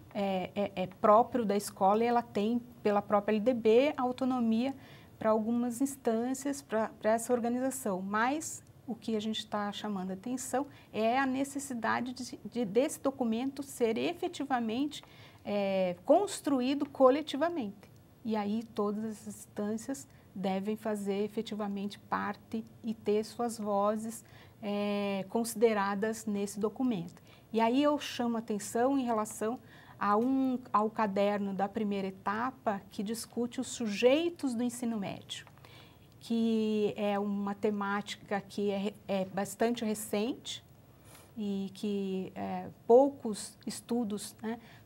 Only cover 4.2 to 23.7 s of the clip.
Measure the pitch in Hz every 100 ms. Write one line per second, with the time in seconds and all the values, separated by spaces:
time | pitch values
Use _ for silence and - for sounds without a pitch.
4.2 | 254 262 226 220 262 269 - - - -
5.2 | 220 220 214 240 240 233 277 - - 226
6.2 | 247 262 285 277 - 220 214 - 214 226
7.2 | 226 247 240 247 262 262 220 185 190 214
8.2 | 240 302 311 - - - - 220 - 220
9.2 | 220 220 - 208 208 202 214 202 185 190
10.2 | 247 262 - 254 285 - - 208 220 254
11.2 | 269 262 277 285 277 240 220 226 247 247
12.2 | 147 - 208 233 220 220 302 - 277 269
13.2 | 233 220 262 277 277 - 233 226 277 349
14.2 | 359 349 277 254 226 233 294 - - -
15.2 | - - - 202 196 190 185 175 - 320
16.2 | 403 - - 269 247 285 294 - 262 277
17.2 | 302 269 330 339 208 - - - - -
18.2 | 226 214 202 220 233 - 208 208 220 208
19.2 | 214 202 - - 208 220 - 269 - -
20.2 | - 202 190 190 202 214 226 214 202 196
21.2 | 208 226 220 208 202 202 202 - - 190
22.2 | 196 208 - 226 220 - 226 220 - 208
23.2 | 214 - 240 220 208